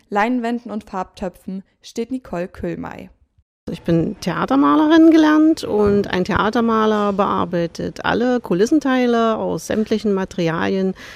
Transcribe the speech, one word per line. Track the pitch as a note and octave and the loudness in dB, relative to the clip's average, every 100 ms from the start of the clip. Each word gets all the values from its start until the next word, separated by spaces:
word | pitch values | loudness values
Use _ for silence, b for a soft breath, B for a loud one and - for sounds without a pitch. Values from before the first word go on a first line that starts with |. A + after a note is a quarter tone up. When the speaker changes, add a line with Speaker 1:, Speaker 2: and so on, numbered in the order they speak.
| b | b
Speaker 1:
Leinwänden | G3+ A3+ B3+ A#3 A#3+ A3+ | -2 0 0 -2 -6 -6
und | G#3+ - | -10 -8
Farbtöpfen | F#3+ F#3 - F#3 - - F#3+ - _ | -10 -10 -8 -10 -10 -12 -12 -12 _
steht | - - A#3 | -14 -8 -6
Nicole | C4 - F3 F3+ | -8 -8 -8 -8
Köhlmeier. | - F3+ E3 E3 - F#3 _ _ _ _ _ - | -8 -8 -8 -10 -14 -18 _ _ _ _ _ -12
Speaker 2:
Ich | E3+ | -10
bin | - E3 D#3+ - | 0 0 0 -4
Theatermalerin | - D#3+ - C4+ C#4+ D4 D4+ E4 E4 | -6 -4 0 2 4 4 6 8 8
gelernt | D#4+ D#4 D4+ D#4 D#4+ | 8 6 4 4 2
und | - G#3 G#3 G3+ G3+ | -2 0 2 2 0
ein | F3+ F3+ | -2 -2
Theatermaler | F3+ G3 A#3+ A3+ A3 G#3+ G#3+ G#3 | 0 0 0 0 2 2 0 0
bearbeitet | G3 G3+ G3 F3 F3 E3+ - F3 - | 0 -2 0 -2 -2 -4 -6 -8 -6
alle | - F#3 B3 B3 | -2 0 0 -2
Kulissenteile | - F3 A3 D#4 C#4+ B3+ B3 A#3 A3+ A3 | -2 0 2 2 2 0 2 2 0 0
aus | F#3 F3 - | -4 -6 -4
sämtlichen | G#3 G#3+ G#3+ G#3+ | -4 0 -2 0
Materialien, | F#3+ F#3+ - E3 E3 G3 F#3+ F#3+ F#3 B | -2 -4 -4 -2 -2 -2 -2 -2 -4 B